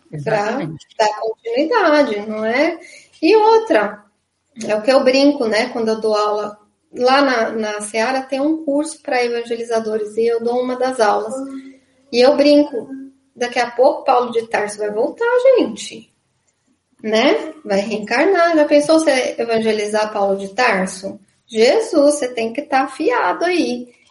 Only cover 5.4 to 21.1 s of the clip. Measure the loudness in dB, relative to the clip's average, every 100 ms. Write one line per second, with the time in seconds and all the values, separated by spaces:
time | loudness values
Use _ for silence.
5.4 | 0 0 -2 -2 -2 -2 0 0 0 -2
6.4 | -6 -12 _ _ _ -2 2 4 4 2
7.4 | -2 -4 -6 -6 -6 -2 -2 -2 -4 -2
8.4 | -2 -2 -2 -2 -2 -8 -4 -2 -2 -2
9.4 | -6 -8 -4 -4 -2 -4 -4 -2 0 0
10.4 | -2 -2 -2 -2 -2 0 0 0 -4 -8
11.4 | -10 -14 -18 -20 _ _ _ 2 4 6
12.4 | 6 6 4 -2 -10 -14 -16 _ _ -8
13.4 | -4 -2 -2 2 2 2 0 2 0 -2
14.4 | -2 -4 -4 -6 -6 -2 -4 -2 0 2
15.4 | 4 4 2 -4 -12 -16 -20 _ _ _
16.4 | _ _ _ _ _ _ -2 2 2 2
17.4 | -2 -12 -4 -2 -2 -6 -4 0 2 4
18.4 | 4 4 4 4 4 2 4 0 0 -4
19.4 | -2 0 0 -2 -2 -2 -2 -2 -2 -2
20.4 | -4 -2 0 0 -4 -6 -12